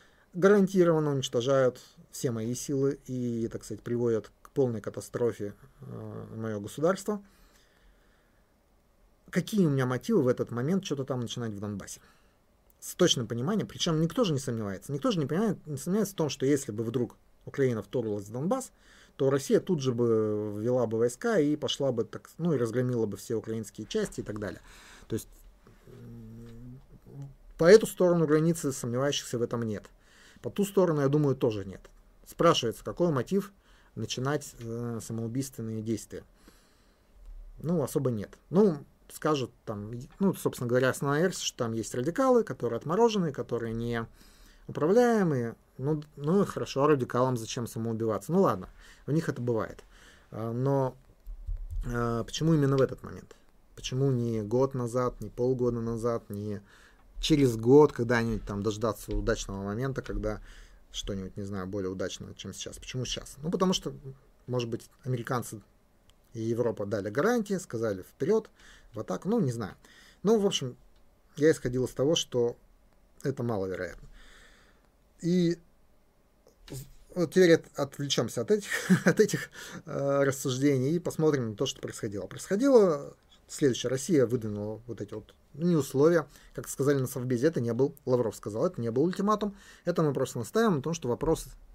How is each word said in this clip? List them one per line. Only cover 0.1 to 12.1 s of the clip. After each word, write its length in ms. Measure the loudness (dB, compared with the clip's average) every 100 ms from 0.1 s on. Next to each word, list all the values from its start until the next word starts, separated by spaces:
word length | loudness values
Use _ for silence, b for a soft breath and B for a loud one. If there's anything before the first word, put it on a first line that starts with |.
| B B
гарантированно 800 | 4 6 6 6 6 6 6 2
уничтожают 680 | 0 0 0 2 4 4 0 -14 -20 -20
все 200 | -6 -4
мои 220 | -2 -4
силы 460 | -4 -4 0 0 -2 -6
и, 400 | -4 -2 -2 -4
так 160 | -6
сказать, 180 | -12 -10
приводят 500 | -4 0 2 0 -4 _
к 80 | -6
полной 300 | 0 0 -2
катастрофе, 720 | -8 -10 -8 -2 -2 -2 -8 -10 -20 -20
э, 440 | -14 -12 -12 -14 -12
моё 240 | -8 -6 -6
государство. 640 | -8 0 0 2 -2 -6 b b b b b b b b b b b b b b _ _ _ _ _ _ -6
Какие 360 | -4 0 2
у 40 | 2
меня 160 | 2
мотивы 360 | 0 -2 2 2
в 60 | 4
этот 240 | 2 -2
момент 320 | -2 0 0
что-то 220 | -2 -4
там 160 | -4 -4
начинать 300 | -4 -6 -6
в 80 | -6
Донбассе? 420 | -6 -8 -10 -16 b